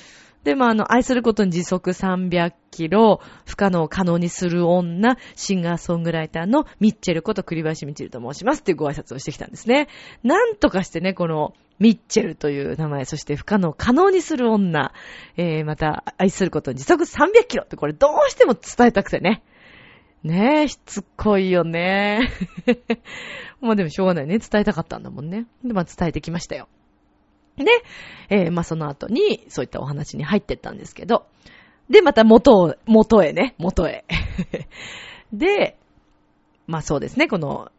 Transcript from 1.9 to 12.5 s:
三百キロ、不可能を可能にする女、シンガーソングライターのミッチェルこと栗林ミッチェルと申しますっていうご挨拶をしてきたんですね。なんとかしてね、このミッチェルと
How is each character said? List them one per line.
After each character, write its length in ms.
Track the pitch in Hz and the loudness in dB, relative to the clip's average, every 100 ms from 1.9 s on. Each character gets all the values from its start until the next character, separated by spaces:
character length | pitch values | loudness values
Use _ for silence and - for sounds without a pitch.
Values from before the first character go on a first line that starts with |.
三 360 | 180 190 185 185 | -4 -2 -2 -2
百 260 | 175 170 - _ | 0 -2 -4 _
キ 160 | - 160 | -8 0
ロ、 320 | 196 226 185 - - - | 4 6 4 0 -20 -16
不 100 | - | -2
可 140 | 196 | 0
能 140 | 175 | 2
を 40 | 156 | -2
可 140 | 190 | -2
能 160 | 180 170 | 0 0
に 100 | 170 | -2
す 220 | - 180 | -4 -2
る 180 | 175 170 | 0 2
女、 480 | 180 175 170 226 254 - - | 2 0 0 0 0 -6 -14
シ 180 | - | -4
ン 60 | 190 | -2
ガ 140 | 170 | -2
ー 20 | 170 | -4
ソ 220 | - 170 | -4 -4
ン 40 | |
グ 80 | 165 | -2
ラ 140 | 165 | -4
イ 40 | 160 | -6
タ 120 | 165 | -6
ー 60 | 175 | 0
の 200 | 285 - - | 0 0 0
ミ 120 | 214 | 0
ッ 40 | - | 0
チ 160 | - | -4
ェ 20 | |
ル 80 | 165 | -4
こ 100 | 220 | -2
と 120 | 208 | -6
栗 180 | - 165 | -6 -4
林 240 | 156 156 143 | -4 -6 -10
ミ 60 | |
ッ 20 | |
チ 80 | 147 | -12
ェ 40 | 123 | -12
ル 40 | |
と 100 | 123 | -12
申 160 | 120 143 | -12 -6
し 80 | |
ま 120 | 208 302 | -2 -2
す 40 | |
っ 20 | |
て 80 | - | 0
い 20 | |
う 20 | 160 | -2
ご 140 | 147 | -2
挨 40 | |
拶 200 | 131 - | -6 -10
を 60 | 127 | -12
し 40 | |
て 60 | 156 | -12
き 60 | - | -12
た 100 | - | -14
ん 40 | |
で 60 | - | -12
す 120 | 220 | 0
ね。 180 | 269 294 - - - | 0 0 -10 -20 -6
な 200 | 233 359 | 0 2
ん 120 | 480 415 | 2 2
と 120 | 269 | 0
か 140 | 185 | 0
し 80 | 175 | -6
て 100 | 165 | -4
ね、 140 | 180 | -4
こ 140 | 185 170 | -4 -4
の 260 | 156 151 - _ - | -2 -4 -8 _ 2
ミ 160 | 220 | 4
ッ 40 | - _ | 4 _
チ 120 | 220 | -2
ェ 60 | 220 | -2
ル 80 | |
と 160 | 151 151 | -4 -6